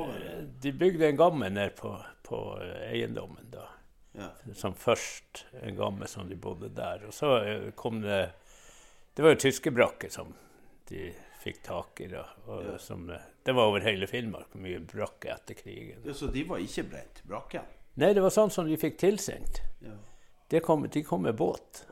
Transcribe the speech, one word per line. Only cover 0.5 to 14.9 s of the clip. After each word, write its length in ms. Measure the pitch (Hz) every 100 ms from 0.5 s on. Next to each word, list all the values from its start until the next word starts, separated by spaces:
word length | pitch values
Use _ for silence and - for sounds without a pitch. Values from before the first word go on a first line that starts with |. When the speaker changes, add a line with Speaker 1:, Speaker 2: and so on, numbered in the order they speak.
| -
Speaker 2:
de 100 | 139
bygde 360 | 135 180 170 156
en 100 | 139
gamme 320 | - 156 95
ned 260 | 101 98 -
på, 180 | 107 98 101 -
på, 180 | - 117 107 101
eh, 280 | - - 113
eiendommen 560 | 117 117 113 - - 110
da. 160 | 123 - - - _ - 107
Speaker 1:
Ja. 140 | 92 - 117
Speaker 2:
Som 200 | 104 101
først 720 | 90 - 110 - - _ - - 127
en 140 | 113 98
gamme 300 | 104 101 80
som 200 | - 90
de 80 | 87
bodde 340 | 95 85 110
der, 360 | 98 87 90 104
og 60 |
så, 220 | - 147 123 104
eh, 260 | 107 107
kom 300 | - 123 113
det, 240 | 104 101 90 - - - - - - - - -
det 60 |
var 120 | 156 139
jo 80 | 135
tyske 260 | - 160
brakker 380 | 120 101 - -
som 220 | - 78 - - - - - -
de 260 | 87 85 85 - -
fikk 220 | - -
tak 380 | - 90 - -
i 60 | 92
da, 180 | - - - 110
og 180 | 104 90
Speaker 1:
Ja. 120 | -
Speaker 2:
som, 320 | - 98 85
eh, 120 | 85 - _ -
det 80 | 127
var 140 | 107
over 100 | 101
hele 280 | 104 98 98
Finnmark, 440 | 123 113 - - 98
mye 240 | 92 -
brakker 500 | -